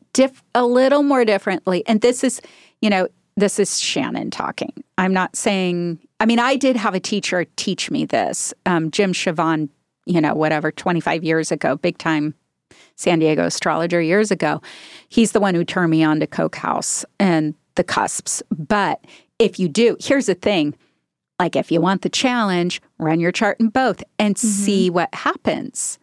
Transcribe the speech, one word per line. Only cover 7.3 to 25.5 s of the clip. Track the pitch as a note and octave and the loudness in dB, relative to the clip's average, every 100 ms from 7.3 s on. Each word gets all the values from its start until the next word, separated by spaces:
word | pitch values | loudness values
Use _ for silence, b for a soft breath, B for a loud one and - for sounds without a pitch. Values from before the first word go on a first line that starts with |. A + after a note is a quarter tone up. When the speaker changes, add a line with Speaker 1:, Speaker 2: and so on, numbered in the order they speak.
| F3+ E3 - | -2 -4 -6
Speaker 1:
teach | - F3+ - | -6 -4 -4
me | - - | -4 -2
this, | A#2 F2+ - - - F#3+ | 0 0 -4 -8 -4 0
um, | E3+ D#3+ | 0 0
Jim | - G3 | 0 0
Siobhan, | F3 F#3+ E3 E3 D#3 D3+ _ _ _ - | 0 -2 0 0 0 -2 _ _ _ -2
you | F3 | 0
know, | D3 | 2
whatever, | D3 D#3 D#3 D#3 | 0 0 0 -2
twenty-five | - F#3 E3+ - E3 | -4 -2 -2 0 -2
years | D#3+ D#3+ D#3 | 0 0 0
ago, | D#3+ - C#3 | -2 -2 -2
big | F3+ - | -2 -2
time | E3 D#3 D3+ - _ _ _ b b b | -2 0 -2 -6 _ _ _ b b b
San | - E3 | 0 2
Diego | D#3 D#3 E3+ | 2 2 0
astrologer | - F3 D#3+ E3+ F3 | -2 -2 -2 0 0
years | D#3+ G3+ G#3+ | 2 2 0
ago. | F#3 D3+ D#3 - B B B B | 0 -2 -4 -8 B B B B
He's | - A3 | 2 2
the | G#3+ | 4
one | G3 | 2
who | E3+ | 0
turned | E3+ F#3 E3+ | 0 0 2
me | D#3+ | 4
on | D#3 D3+ | 4 2
to | D#3 | -2
Koch | - D#3+ - | -2 -4 -2
house | - - - - - - | -4 -2 -4 -6 -6 0
and | G3 D#3+ D3+ - _ - | 2 2 0 -6 _ -4
the | |
cusps. | F3 - G3+ - - - - | -2 0 -2 -4 -6 -8 -6
But | E3+ C#3+ G#3 F3 - - B B - | -6 -2 0 0 -4 -10 B B 0
if | G#3+ - | 0 0
you | F3+ | -2
do, | E3 A#3 - | 2 2 2
here's | - C#4 G#3+ | 0 0 0
the | |
thing. | F3 G#3 F#3+ D3 - _ _ _ _ _ - | 0 0 0 -2 -4 _ _ _ _ _ -4
Like, | E3+ C#3 | -2 0
if | - | 0
you | E3 | 0
want | F3+ F#3+ | 2 0
the | F3+ | -2
challenge, | - C4 B3 G3+ F3+ F3 - _ - | -2 0 0 0 0 -2 -4 _ -6
run | D#3 E3 | -2 0
your | E3+ | 0
chart | F3 G#3 - | 0 0 2
in | A3+ | 0
both | C4 B3+ F3+ - - | 2 0 -2 -6 -2
and | G#3 F#3+ | -2 0
Speaker 2:
Mm-hmm. | A3 | -2
Speaker 1:
see | G3 G3+ G3 F#3 | 0 0 2 2
what | F3 E3 | 0 -2
happens. | - D4 F#4+ - | -4 -4 -4 -2